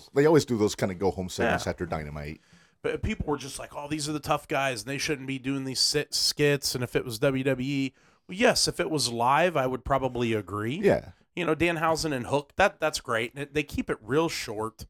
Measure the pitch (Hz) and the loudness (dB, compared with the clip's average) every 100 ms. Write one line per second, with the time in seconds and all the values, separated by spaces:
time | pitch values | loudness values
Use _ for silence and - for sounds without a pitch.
0 | - 135 151 156 117 113 104 - 104 90 | -2 4 6 6 4 2 2 2 -4 0
1 | 95 95 90 - - - 92 85 85 82 | 0 0 -4 -2 0 0 -2 -4 -4 -6
2 | 73 76 73 78 _ - _ _ 147 151 | -6 -10 -10 -12 _ -20 _ _ -6 -4
3 | 220 220 156 143 135 - 117 147 147 156 | -4 -4 -4 -6 -6 -12 -12 -12 -8 -6
4 | 143 151 147 147 - 147 135 113 117 139 | -4 -4 -2 -2 -2 -2 0 -4 -6 -4
5 | - 139 131 135 127 139 131 123 - 147 | -4 -4 -6 -6 -4 -4 -2 0 0 0
6 | - - - - 147 143 - 131 120 139 | -2 -2 0 2 2 2 0 -4 -2 -2
7 | 127 110 143 131 135 127 135 139 135 - | -2 0 0 2 0 0 -2 -2 -2 -6
8 | _ _ - 92 247 156 156 - 170 151 | _ _ -10 2 4 4 0 0 -2 0
9 | 123 117 120 143 180 151 131 127 - 135 | 0 2 4 4 4 2 0 -2 0 0
10 | 131 123 120 110 98 104 113 170 196 76 | 0 0 0 0 -2 -4 -4 2 4 4
11 | - - _ 180 165 156 170 160 165 156 | 0 -16 _ -4 -2 2 2 2 2 2
12 | 160 131 104 139 - - 202 - 156 - | 0 -2 0 -2 0 2 2 2 -2 -2
13 | - 113 120 139 143 151 147 - 185 - | -2 -2 -2 -6 -4 -4 -4 -4 -4 -6
14 | 110 147 165 - - 107 110 - | -2 0 0 -2 -6 -6 -6 -8